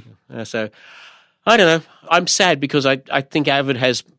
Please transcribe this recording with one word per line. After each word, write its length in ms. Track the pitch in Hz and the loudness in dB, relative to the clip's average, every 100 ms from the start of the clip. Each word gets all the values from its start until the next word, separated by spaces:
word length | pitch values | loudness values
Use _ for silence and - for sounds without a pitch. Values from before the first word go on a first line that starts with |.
| 110 | -10
<laughs> 40 | 110 _ | _ _
Uh, 140 | 127 | -16
so, 260 | 110 117 107 - - - - - _ _ - | -10 -8 -8 -12 -20 -20 -20 -20 _ _ 2
I 100 | 226 | 4
don't 120 | 175 | 4
know. 200 | 160 - _ - | 2 -2 _ 0
I'm 180 | 175 175 | 0 0
sad 320 | - 190 147 | 0 0 0
because 260 | 143 151 135 | -2 -2 0
I, 140 | 135 - | -2 -2
I 120 | 143 | -6
think 260 | 139 165 147 | -4 -4 0
Avid 300 | 139 135 127 | 0 -2 -2
has, 260 | 127 117 - | -2 -2 -8